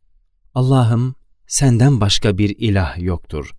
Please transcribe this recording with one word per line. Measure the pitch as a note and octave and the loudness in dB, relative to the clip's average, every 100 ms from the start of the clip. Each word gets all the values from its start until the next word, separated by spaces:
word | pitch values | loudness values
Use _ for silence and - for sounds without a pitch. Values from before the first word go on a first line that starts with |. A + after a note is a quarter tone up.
| _ _ _ _ _ | _ _ _ _ _
Allah'ım, | B2+ B2+ C3+ A#2 A#2 B2+ C3 _ _ - | -4 0 2 2 0 -2 -6 _ _ -8
senden | - C3+ A#2 B2+ C3 | 0 2 4 4 4
başka | G2+ - A2+ F#2+ | 2 0 0 0
bir | G#2 - | -2 -2
ilah | A#2 G2 E2 - | -2 0 -2 -4
yoktur. | F2+ F2+ - D2+ C#2 | -6 -6 -8 -12 -12